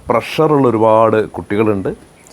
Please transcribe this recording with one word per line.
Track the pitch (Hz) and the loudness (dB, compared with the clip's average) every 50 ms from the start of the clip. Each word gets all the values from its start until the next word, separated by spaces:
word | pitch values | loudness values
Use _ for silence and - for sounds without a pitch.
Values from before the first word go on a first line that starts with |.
| - - | -6 -4
പ്രഷറുള്ള | - 113 - - - - 156 156 151 139 135 123 | -4 -4 -4 -4 -4 -2 0 0 2 2 2 0
ഒരുപാട് | 110 110 110 110 110 110 113 110 107 110 101 - - | 0 2 2 4 4 4 4 2 2 0 -2 -4 -6
കുട്ടികളുണ്ട്. | - 85 - 101 101 113 107 101 98 95 139 208 - - - - _ - - | -12 -8 -4 -2 -2 0 0 0 -2 -4 -6 -8 -10 -14 -20 -20 _ -20 -20